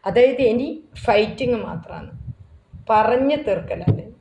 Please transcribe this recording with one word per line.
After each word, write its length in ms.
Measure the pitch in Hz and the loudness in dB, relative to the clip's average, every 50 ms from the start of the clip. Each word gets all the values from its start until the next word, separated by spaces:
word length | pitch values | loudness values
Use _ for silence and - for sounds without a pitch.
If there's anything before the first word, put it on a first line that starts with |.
| _ 190 | _ 0
അതായത് 320 | 190 240 247 269 262 254 277 226 220 | 4 6 4 4 4 4 2 2 2
ഇനി 160 | 247 269 - - - - _ - - - | 2 -2 -4 -8 -12 -16 _ -18 -8 -2
ഫൈറ്റിങ് 540 | - 214 208 214 214 214 - 262 247 247 220 202 | 2 4 4 4 2 -2 -4 -2 -2 -2 -2 -4
മാത്രമാണ്, 460 | - 170 170 - - - 160 - - - - - - - _ - - - - _ _ - - - - 220 | -8 -10 -12 -12 -12 -16 -16 -14 -16 -16 -16 -14 -14 -16 _ -18 -20 -20 -20 _ _ -20 -20 -4 0 2
പറഞ്ഞു 460 | 214 214 220 247 247 269 277 302 294 - 220 | 4 4 4 2 2 2 2 0 0 0 -2
തീർക്കലാണ്. 560 | 190 175 165 - - - 175 - - - - 214 240 - | -2 -2 -4 -8 -8 -2 0 0 0 0 -2 -14 -18 -20